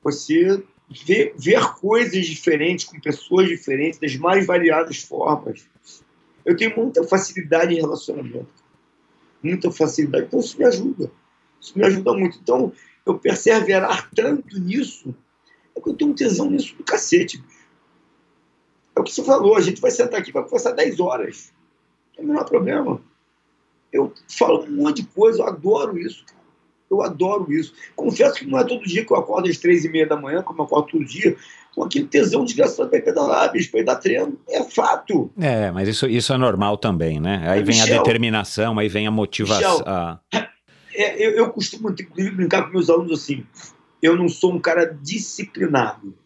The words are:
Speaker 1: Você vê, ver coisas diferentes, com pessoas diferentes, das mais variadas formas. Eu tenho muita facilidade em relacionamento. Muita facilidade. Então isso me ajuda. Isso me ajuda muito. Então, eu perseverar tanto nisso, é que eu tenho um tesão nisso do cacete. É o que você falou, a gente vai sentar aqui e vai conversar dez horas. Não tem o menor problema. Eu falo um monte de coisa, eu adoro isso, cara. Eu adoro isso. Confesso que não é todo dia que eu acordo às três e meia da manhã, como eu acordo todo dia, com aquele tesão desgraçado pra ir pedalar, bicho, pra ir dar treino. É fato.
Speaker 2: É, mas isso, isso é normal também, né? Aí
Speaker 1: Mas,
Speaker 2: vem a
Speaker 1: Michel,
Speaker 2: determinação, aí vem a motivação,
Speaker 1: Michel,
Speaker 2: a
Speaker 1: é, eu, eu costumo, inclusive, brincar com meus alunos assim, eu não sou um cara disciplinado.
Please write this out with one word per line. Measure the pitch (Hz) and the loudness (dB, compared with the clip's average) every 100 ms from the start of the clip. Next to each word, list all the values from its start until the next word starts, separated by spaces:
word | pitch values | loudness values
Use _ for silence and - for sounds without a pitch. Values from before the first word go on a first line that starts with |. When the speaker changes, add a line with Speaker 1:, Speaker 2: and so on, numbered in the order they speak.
Speaker 1:
Você | 143 143 - 160 185 196 - _ _ - 147 | -4 -6 0 2 4 2 -4 _ _ -16 0
vê, | 214 - - | 2 2 -2
ver | 131 233 - - | 2 4 2 -2
coisas | 196 226 220 185 165 | 0 2 2 -2 -4
diferentes, | 156 - 151 160 180 - | -2 0 2 0 -2 -8
com | 151 | -10
pessoas | 151 147 - 185 185 | -6 -6 0 2 2
diferentes, | 170 - 135 156 160 | 0 -4 -2 -2 -4
das | 151 131 | -8 -2
mais | 170 196 180 | 2 2 2
variadas | 180 165 156 165 - | 2 2 2 -2 -8
formas. | - - - 151 - - _ _ _ - _ _ _ _ - | -10 -2 0 0 -4 -12 _ _ _ -20 _ _ _ _ 0
Eu | 175 | 0
tenho | 226 220 | 0 -2
muita | 226 170 | -2 -2
facilidade | - 190 - 190 156 165 170 | 0 0 -2 -10 0 2 2
em | 170 | 0
relacionamento. | 151 165 - 147 123 120 120 _ _ _ _ _ _ _ _ _ | -2 -6 -8 -10 -10 -12 -14 _ _ _ _ _ _ _ _ _
Muita | 151 180 175 | -4 -2 -2
facilidade. | - 156 - 143 - - | 0 0 2 0 0 0
Então | 262 | -2
isso | 233 - | -4 2
me | 247 | 2
ajuda. | 185 269 190 147 _ _ _ _ _ | 4 -2 -4 -8 _ _ _ _ _
Isso | - 190 | -10 2
me | 190 | 2
ajuda | 190 202 | 4 0
muito. | 202 180 - | 0 0 -2
Então, | - 127 127 - _ _ - | 0 0 0 -6 _ _ -4
eu | 185 | -2
perseverar | - 196 - 220 185 190 214 - - | 0 2 4 4 4 2 2 -4 -2
tanto | - 240 285 - 196 | -2 0 -2 -4 -6
nisso, | 180 240 254 - 139 120 _ _ _ _ _ - | -2 -2 -4 -8 -16 -16 _ _ _ _ _ -8
é | |
que | - | -6
eu | |
tenho | - 294 | 0 0
um | - | 0
tesão | 254 175 - | 0 0 0
nisso | 143 - - | -2 -4 -10
do | |
cacete. | - 427 - 359 175 - - _ _ _ _ _ _ _ _ _ _ _ _ _ _ - | -4 -4 2 2 2 -8 -18 _ _ _ _ _ _ _ _ _ _ _ _ _ _ -4
É | |
o | |
que | - | -4
você | - | -4
falou, | - 262 202 214 | 2 4 6 6
a | |
gente | 185 - | 4 0
vai | 247 | -2
sentar | - 240 254 | 2 0 -2
aqui | - | -4
e | |
vai | - | -6
conversar | - 156 233 | -2 -2 -2
dez | 190 160 180 | 0 0 0
horas. | 175 127 104 - - _ _ _ _ _ _ | -2 -2 -6 -10 -20 _ _ _ _ _ _
Não | - | -10
tem | - | -4
o | |
menor | 147 - | -2 0
problema. | - 185 147 - - _ _ _ _ _ _ _ _ _ | 0 0 -2 -4 -6 _ _ _ _ _ _ _ _ _
Eu | - 139 - _ | -2 -2 -4 _
falo | - - - 302 | 0 2 2 0
um | |
monte | 285 294 285 | -2 0 0
de | 190 | -4
coisa, | - 220 - | 4 4 4
eu | - | -2
adoro | 170 170 214 214 180 | -2 0 0 0 -6
isso, | 175 - _ | -8 -12 _
cara. | _ _ _ _ _ _ | _ _ _ _ _ _
Eu | 196 | -2
adoro | 196 151 185 202 165 | -2 -2 0 0 -2
isso. | 156 156 - - - | -2 -4 -12 -16 -4
Confesso | 269 - 277 - | -4 4 2 2
que | 269 | -2
não | 262 | 0
é | 240 | 0
todo | 247 | -2
dia | 190 175 226 | -4 -4 0
que | |
eu | 214 | 0
acordo | - - 180 | 2 -2 0
às | 165 | 0
três | 175 175 156 | 4 4 2
e | |
meia | 160 156 | 0 0
da | 147 | 0
manhã, | 139 165 | -2 -6
como | 185 160 | -6 -6
eu | 151 | 0
acordo | 151 147 | 0 0
todo | 160 131 | -4 -4
dia, | 135 214 - - - _ | 0 0 0 -12 -20 _
com | - 190 | -6 -2
aquele | 143 - | -2 2
tesão | 147 160 139 | 2 4 2
desgraçado | 123 123 131 - - | -2 2 0 2 0
pra | - | 2
ir | |
pedalar, | - 302 - - - | 2 0 2 2 2
bicho, | 208 - | 0 -2
pra | 147 | 0
ir | 131 | 0
dar | 127 | 0
treino. | 190 175 - 269 - | 0 0 -2 -8 -6
É | - | -4
fato. | - - - - - 180 - - | -2 -2 0 0 0 -2 -2 -2
Speaker 2:
É, | 156 113 104 | 0 0 0
mas | 90 95 | 0 -2
isso, | 110 131 | 0 0
isso | 120 113 | 0 0
é | 131 | 2
normal | 127 95 101 104 | 2 2 0 0
também, | 113 87 82 76 | 0 0 0 -2
né? | 82 98 82 | -2 -2 0
Aí | 98 | 0
Speaker 1:
Mas, | 98 | 2
Speaker 2:
vem | 113 | 2
a | 110 | 4
Speaker 1:
Michel, | - | 4
Speaker 2:
determinação, | 117 113 117 110 101 - 113 107 | 4 2 0 -2 -4 -4 -2 0
aí | 104 | -2
vem | 101 107 | -2 -2
a | |
motivação, | 107 101 - 101 104 190 170 | -2 -2 -2 -2 0 2 0
Speaker 1:
Michel, | - | -2
Speaker 2:
a | 95 85 85 _ 220 - _ _ _ - | -4 -6 -10 _ -6 -6 _ _ _ -14
Speaker 1:
é, | - 202 - 220 | -4 -4 0 0
eu, | |
eu | 214 233 | 2 0
costumo, | - 190 220 220 | 0 -8 -6 -6
inclusive, | - - - 196 185 | -6 -10 -6 -4 -2
brincar | 170 190 | 0 0
com | - | 0
meus | 180 170 | -2 2
alunos | 170 180 | 2 2
assim, | 156 - 135 - - - _ _ _ | -6 -4 -8 -10 -20 -20 _ _ _
eu | 160 175 | 2 4
não | 175 | 0
sou | - 185 | 0 0
um | 175 | 0
cara | 175 170 165 | 0 2 0
disciplinado. | 151 143 220 - - 196 - 180 139 110 - 101 92 | -2 -8 -8 -8 -12 -12 -4 0 0 0 -4 -16 -18